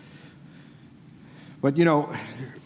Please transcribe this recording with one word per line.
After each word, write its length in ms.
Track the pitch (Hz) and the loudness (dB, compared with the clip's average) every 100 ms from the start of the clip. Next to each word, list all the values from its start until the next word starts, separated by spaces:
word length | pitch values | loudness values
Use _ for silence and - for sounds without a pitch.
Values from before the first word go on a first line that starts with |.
| - - - - - - - - - - - - - - - - | -20 -20 -20 -20 -20 -20 -20 -20 -20 -20 -20 -20 -20 -20 -20 -4
but 160 | 139 143 | 0 4
you 80 | 170 | 4
know, 260 | 147 147 - - - 135 - | 4 0 -8 -12 -14 -14 -16